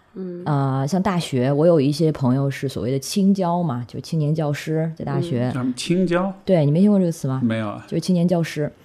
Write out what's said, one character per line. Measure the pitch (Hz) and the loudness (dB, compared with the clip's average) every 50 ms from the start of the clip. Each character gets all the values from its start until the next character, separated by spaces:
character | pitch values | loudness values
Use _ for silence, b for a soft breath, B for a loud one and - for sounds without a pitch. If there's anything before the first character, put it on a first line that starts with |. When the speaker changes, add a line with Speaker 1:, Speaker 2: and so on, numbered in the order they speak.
| b b _ | b b _
Speaker 1:
嗯。 | 185 190 180 175 175 180 | -12 -10 -10 -10 -8 -4
Speaker 2:
呃， | 151 147 139 139 135 131 135 135 | -2 0 0 0 0 0 -2 -2
像 | 143 196 185 | 0 0 0
大 | 190 214 180 170 | 0 0 0 -2
学， | - - 139 123 123 135 | -2 -2 0 0 2 2
我 | 143 143 156 | 2 4 4
有 | 175 170 156 | 6 6 6
一 | 131 143 | 4 2
些 | 147 147 165 156 | 2 2 0 0
朋 | 151 - 135 123 127 | 0 2 0 2 2
友 | 139 139 139 | 2 0 -2
是 | 135 - 139 131 | -2 -4 -6 -6
所 | - - 92 | -6 -4 -4
谓 | 120 | -2
的 | 135 135 | -2 -4
青 | - - - 208 190 196 196 | -4 -4 -2 2 4 4 4
教 | 196 180 170 170 175 | 2 2 0 0 0
嘛， | 170 156 120 123 120 - | -2 -2 -4 -4 -6 -8
就 | - 123 | -10 -12
青 | - - 165 160 | -8 -4 -2 0
年 | 147 147 | 0 0
教 | 156 160 156 147 | 0 0 0 -2
师， | 147 - - 160 156 160 160 160 160 | -2 -4 -4 -2 -2 -2 -2 -2 -4
在 | - - | -6 -6
大 | 139 139 139 | -4 -2 -2
学。 | - 170 131 120 123 127 | -2 -2 -2 -2 -2 -2
Speaker 3:
嗯。 | |
叫 | 120 127 | -2 -2
什 | 123 | -4
么 | 131 123 | -4 -4
青 | - - - 170 185 185 | -6 -2 -2 0 0 2
教？ | 165 170 175 185 196 190 - - | 2 0 0 0 -2 -6 -6 0
Speaker 2:
对， | - 185 165 143 | 2 2 4 4
你 | 143 | 4
没 | 147 175 | 4 4
听 | 196 208 | 4 4
过 | 208 | 4
这 | 196 185 | 4 2
个 | 170 | 0
词 | 160 - - | -2 -2 -4
吗？ | 135 131 131 | -4 -2 0
Speaker 3:
没 | 127 117 113 113 | 0 0 0 -2
有 | 110 104 | -4 -4
啊。 | 110 120 - - | -6 -10 -10 -6
Speaker 2:
就 | 156 | -6
是 | 165 | -4
青 | - - 180 | 0 0 2
年 | 170 170 180 | 2 2 2
教 | 185 170 | 2 0
师， | 165 - - 156 147 - - - - | 0 -2 -4 -4 -6 -6 -6 -12 -6